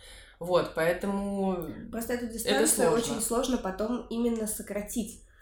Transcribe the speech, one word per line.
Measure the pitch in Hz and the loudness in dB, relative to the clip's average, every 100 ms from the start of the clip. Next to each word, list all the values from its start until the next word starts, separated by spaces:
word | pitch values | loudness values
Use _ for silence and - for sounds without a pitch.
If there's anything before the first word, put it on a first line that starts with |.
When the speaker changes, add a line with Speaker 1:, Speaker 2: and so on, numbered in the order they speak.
| - - - - | -20 -20 -20 -10
Speaker 1:
Вот, | 170 175 147 | 2 4 4
поэтому | - 160 180 202 196 202 196 190 180 170 - - | 2 2 2 0 -2 -2 0 0 0 -4 -8 -10
Speaker 2:
Просто | 226 - | -6 -4
эту | 240 240 | -4 -4
Speaker 1:
это | |
Speaker 2:
дистанцию | 226 240 269 - | -4 0 4 4
Speaker 1:
сложно. | - 240 226 233 | 4 4 4 2
Speaker 2:
очень | 220 | -2
сложно | - 233 262 254 | 0 0 2 0
потом | 185 185 220 240 - | -2 -2 -2 -2 -4
именно | 226 233 226 214 | -2 0 0 -2
сократить. | - - 202 202 240 208 - - - | -4 -6 -6 -4 -4 -6 -8 -20 -6